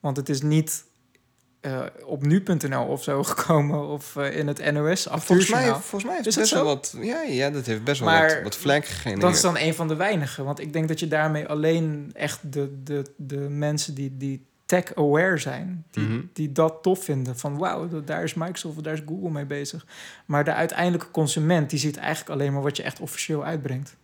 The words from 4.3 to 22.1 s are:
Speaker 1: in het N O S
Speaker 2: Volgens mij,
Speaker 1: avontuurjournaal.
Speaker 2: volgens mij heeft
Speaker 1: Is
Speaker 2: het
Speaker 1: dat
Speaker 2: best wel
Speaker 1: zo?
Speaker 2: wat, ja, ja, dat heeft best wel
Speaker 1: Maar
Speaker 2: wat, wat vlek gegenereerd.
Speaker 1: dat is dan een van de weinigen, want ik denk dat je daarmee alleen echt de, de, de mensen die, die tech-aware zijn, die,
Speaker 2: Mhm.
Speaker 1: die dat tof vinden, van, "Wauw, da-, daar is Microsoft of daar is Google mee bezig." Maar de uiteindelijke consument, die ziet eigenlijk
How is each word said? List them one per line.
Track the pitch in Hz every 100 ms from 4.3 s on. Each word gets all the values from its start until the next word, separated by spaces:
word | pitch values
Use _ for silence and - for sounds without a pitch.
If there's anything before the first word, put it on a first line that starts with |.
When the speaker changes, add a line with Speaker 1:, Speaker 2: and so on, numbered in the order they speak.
| 143
Speaker 1:
in | 147
het | 143
N | 147 147
O | 147
S | 185
Speaker 2:
Volgens | -
mij, |
Speaker 1:
avontuurjournaal. | 160 - 180 190 233 254 156
Speaker 2:
volgens | 196 202
mij | 220
heeft | 359 220
Speaker 1:
Is |
Speaker 2:
het | 254 220
Speaker 1:
dat |
Speaker 2:
best |
wel | -
Speaker 1:
zo? | 285
Speaker 2:
wat, | 139 - 131 202
ja, | 277
ja, | 311 131 139
dat | 147 120
heeft | 110
best | 113 139
wel | 156
Speaker 1:
Maar | 165 160
Speaker 2:
wat, | 151
wat | 104 -
vlek | 180 151 -
gegenereerd. | - 123 101
Speaker 1:
dat | 180
is | 175
dan | 185 160
een | 156
van | 160 160
de | 156
weinigen, | 190 202 139 -
want | 135 143
ik | 151
denk | 156 160
dat | 160
je | 165
daarmee | 151 156 151 151
alleen | 151 160 165 160 147 143
echt | - 147 - 147
de, | 139 139 139
de, | 135 147 139 -
de | 143 139
mensen | 143 143 147 151 -
die, | 139 139 135
die | 139 135 - _ _
tech-aware | 180 180 - 147 147 185 170
zijn, | 143 131 185 180 160
die, | - 104
Speaker 2:
Mhm. | 113 180
Speaker 1:
die | - 151
dat | 139 160 156
tof | - 190
vinden, | - 139 127 123
van, | 147 143
"Wauw, | 180 - 170
da-, | 160
daar | 143 156
is | 170
Microsoft | 165 165 175 175 156
of |
daar | 156
is | 156 151
Google | 170 180
mee | 151
bezig." | 143 143 143 165 - - - - _
Maar | 143
de | 147
uiteindelijke | - 165 - 180 170 -
consument, | - 151 - 156 175 143
die | 147
ziet | 147 147
eigenlijk | -